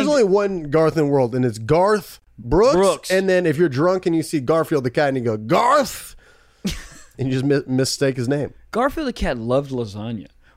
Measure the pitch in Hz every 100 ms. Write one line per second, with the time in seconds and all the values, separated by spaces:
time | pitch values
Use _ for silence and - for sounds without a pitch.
0 | 302 294 196 202 202 185 147 156 156 156
1 | 143 143 123 127 127 110 113 160 196 214
2 | - - _ - 117 160 240 180 196 147
3 | - 190 190 180 170 143 170 127 175 185
4 | 185 165 - 156 123 160 156 147 123 160
5 | 143 135 117 110 110 175 240 302 254 -
6 | - - - _ _ _ 196 - - -
7 | - - 131 131 139 139 131 131 131 -
8 | 139 127 120 143 120 - - 220 269 330
9 | 277 - 180 127 113 131 139 127 110 104
10 | 110 110 - _ _